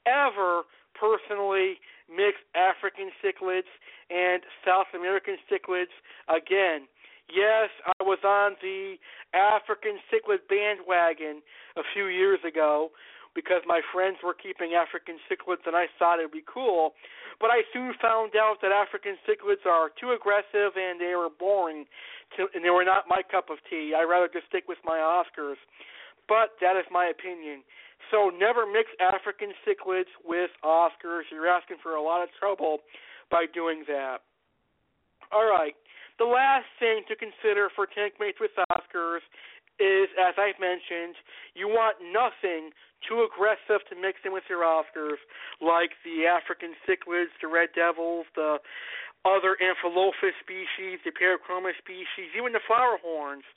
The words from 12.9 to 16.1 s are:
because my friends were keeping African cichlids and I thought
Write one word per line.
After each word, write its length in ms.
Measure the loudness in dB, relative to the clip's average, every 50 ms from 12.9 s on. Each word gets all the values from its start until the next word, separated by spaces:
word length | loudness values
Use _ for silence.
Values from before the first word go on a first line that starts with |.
| -6 -12 -20 -20 -20 -20 -20 -14 -12
because 260 | -10 -4 0 0 0 0
my 160 | 0 0 0 -2 -2
friends 260 | -2 -2 -2 -2 -2 -4 -6
were 100 | -6 -6
keeping 400 | -6 -10 -14 -10 -8 -6 -2 0
African 440 | 0 0 0 -2 -10 -12 -14 -16 -16 -10 -8
cichlids 380 | -8 -6 -4 -4 -6 -6 -4 -2
and 80 | -2
I 120 | 0 -2 -2 -2 0
thought 200 | 2 2